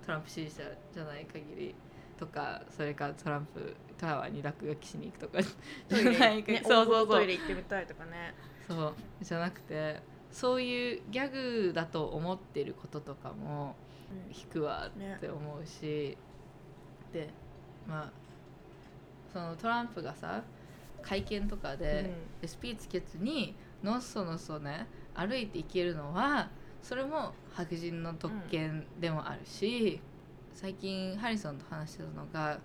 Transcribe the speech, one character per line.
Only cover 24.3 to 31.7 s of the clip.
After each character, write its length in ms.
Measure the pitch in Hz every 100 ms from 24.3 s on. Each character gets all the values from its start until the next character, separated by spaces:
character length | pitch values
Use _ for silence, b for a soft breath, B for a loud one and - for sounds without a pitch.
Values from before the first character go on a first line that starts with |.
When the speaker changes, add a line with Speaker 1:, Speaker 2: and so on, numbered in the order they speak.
| 165
Speaker 1:
っ 20 |
そ 220 | - 151
ね、 280 | 147 156 226 B B
歩 240 | - 185 254
い 100 | 214
て 120 | 170
い 40 |
け 220 | 156 185 175
る 100 | 156
の 180 | 143
は、 360 | 175 269 285 180 B B B
そ 140 | - 254
れ 100 | 269
も 280 | 311 240 - -
白 220 | - 170 165
人 280 | 170 170
の 100 | 170 160
特 180 | - 214 170
権 360 | 165 156 156 - -
で 100 | 165
も 160 | 156 147
あ 100 | 135
る 100 | -
し、 560 | - 202 240 214 156 - - - - -
Speaker 2:
う 20 |
ん。 40 | -
Speaker 1:
最 160 | 190
近 440 | 190 196 190 190 196
ハ 120 | 233
リ 80 | 214
ソ 140 | 170
ン 60 | 139
と 80 |
話 220 | -